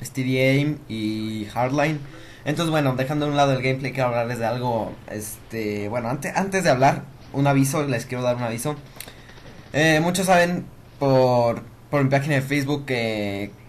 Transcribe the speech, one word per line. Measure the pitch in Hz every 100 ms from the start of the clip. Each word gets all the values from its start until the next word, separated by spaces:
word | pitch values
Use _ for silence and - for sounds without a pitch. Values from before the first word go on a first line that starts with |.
S | -
T | -
D | 127 131 131
Aim | 135 147 151 -
y | 110 107 110 110 107 101
Hardline. | 113 127 147 147 151 - - - -
Entonces, | 131 156 165
bueno, | 156 139 123
dejando | 135 151 147
a |
un | 143
lado | 139
el | 135
gameplay, | 131 131 135
quiero | 131 127
hablarles | 120 117 120
de | 113
algo, | 123 123 113 95 85 -
este, | 107 104 - - 113 107 104 101
bueno, | 120 117
ante-, | 135 - -
antes | 196 190
de | 165
hablar, | 127 135 - - - -
un | 135 139
aviso, | 139 135 160 143
les | 120 -
quiero | 123
dar | 123 120
un |
aviso. | 120 113 151 147 - - - - - - - - -
Eh, | 135 160 156
muchos | 170 180 185
saben | 175 175 175 135 - - -
por, | 139 131 127 123 117 110 - - -
por | 147
mi | 135
página | 139 143 139
de |
Facebook | 135 143 135 143 139
que, | 123 113 107 101 98 101 -